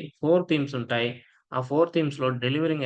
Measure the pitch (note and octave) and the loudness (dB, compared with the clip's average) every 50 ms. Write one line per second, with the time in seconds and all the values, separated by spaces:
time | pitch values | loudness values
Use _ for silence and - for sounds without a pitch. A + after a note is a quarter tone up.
0 | D#3+ D#3 - - D3 D3+ E3+ F3+ F3 F3 D#3+ D3 C#3 C#3+ C#3+ B2+ A#2 - A#2+ A#2 | -6 -10 -10 -4 2 4 4 4 4 2 0 0 0 -2 -4 -6 -4 -2 -2 0
1 | A#2 A#2+ B2 - - _ _ _ _ - C3 B2+ B2+ B2+ C#3 D3+ E3+ E3+ - E3+ | 0 -2 -4 -8 -16 _ _ _ _ -6 -6 -6 -4 0 2 2 2 2 2 0
2 | D#3 C#3+ C3+ C3+ C3 C3 B2 B2 B2 B2+ C3+ D3+ D#3+ D#3+ D#3+ D3+ C3+ | 0 0 -2 0 -2 -2 0 0 -2 0 0 0 0 0 0 0 -2